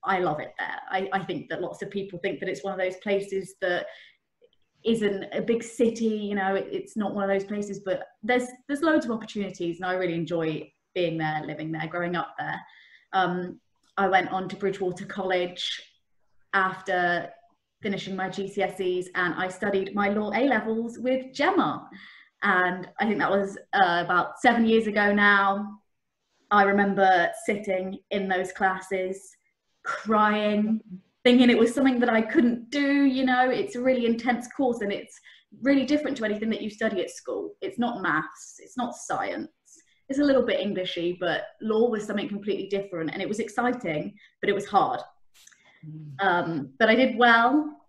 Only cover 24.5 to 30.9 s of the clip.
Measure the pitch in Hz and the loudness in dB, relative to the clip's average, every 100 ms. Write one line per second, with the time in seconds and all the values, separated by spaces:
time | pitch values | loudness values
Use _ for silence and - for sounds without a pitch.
24.5 | 233 226 226 214 208 202 202 202 202 196 | 4 4 4 4 2 4 6 6 6 4
25.5 | 202 208 - _ _ _ _ _ _ _ | 0 -4 -12 _ _ _ _ _ _ _
26.5 | 208 196 202 196 190 190 185 170 - - | 4 6 6 2 4 6 6 2 -2 -4
27.5 | 160 - 185 185 196 _ 208 190 185 185 | -4 -2 -2 -4 -10 _ -4 -2 -2 -4
28.5 | - 190 185 - 190 185 190 - _ _ | 0 0 0 -4 -4 -4 -6 -12 _ _
29.5 | _ _ _ - - 208 214 214 214 208 | _ _ _ -10 -8 0 2 4 2 0
30.5 | 208 214 220 - | 0 0 -2 -4